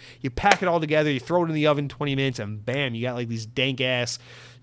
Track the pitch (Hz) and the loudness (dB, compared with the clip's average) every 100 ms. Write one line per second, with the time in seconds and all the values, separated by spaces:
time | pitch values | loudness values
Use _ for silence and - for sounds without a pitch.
0 | - - 135 - 202 - 185 170 151 156 | -10 -8 -6 2 4 4 4 0 2 2
1 | 151 131 - 175 165 156 147 143 139 - | 2 0 0 0 2 2 2 2 -2 -4
2 | 147 135 135 120 104 107 107 135 135 113 | -2 0 -2 -2 -6 -6 -4 -2 -2 -2
3 | 123 120 117 113 110 123 135 131 127 123 | -4 -4 -4 -6 -6 -2 -2 0 0 0
4 | 123 - - - - - | -2 -6 -12 -20 -20 -20